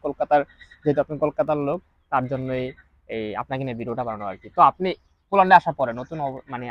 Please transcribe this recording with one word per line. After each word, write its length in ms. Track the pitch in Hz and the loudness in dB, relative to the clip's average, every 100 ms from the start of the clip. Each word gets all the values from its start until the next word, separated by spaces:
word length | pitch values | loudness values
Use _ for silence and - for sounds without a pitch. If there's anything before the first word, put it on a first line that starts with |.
কলকাতার, 400 | 147 135 139 147 139 - - - | -6 -6 2 2 0 -8 -20 -6
যেহেতু 200 | 151 143 | -2 0
আপনি 140 | 139 151 | -2 -2
কলকাতার 400 | 151 - 147 151 | -2 -2 -2 -2
লোক, 200 | 143 170 - _ _ | -2 -4 -8 _ _
তার 120 | 139 127 | -4 -2
জন্যই 380 | 135 131 127 127 131 - _ - | -4 -6 -6 -6 -10 -20 _ -12
এই 180 | 113 107 | -8 -8
আপনাকে 280 | 101 - 131 | -8 -8 -6
নিয়ে 140 | 135 117 | -6 -6
ভিডিওটা 220 | 120 117 | -6 -6
বানানো 200 | 120 107 101 | -6 -8 -10
আর 100 | 95 | -12
কি। 120 | 107 | -6
তো 60 | - | 4
আপনি 260 | 143 - 185 165 _ _ _ | 4 4 -2 -6 _ _ _
পোল্যান্ডে 220 | 196 185 | 2 8
আসার 200 | 185 - | 8 8
পরে, 160 | 151 127 | -2 -2
নতুন 260 | 117 127 160 | -4 -8 -8
অব-, 240 | 143 131 - | -8 -8 -10
মানে 160 | 127 120 | -10 -8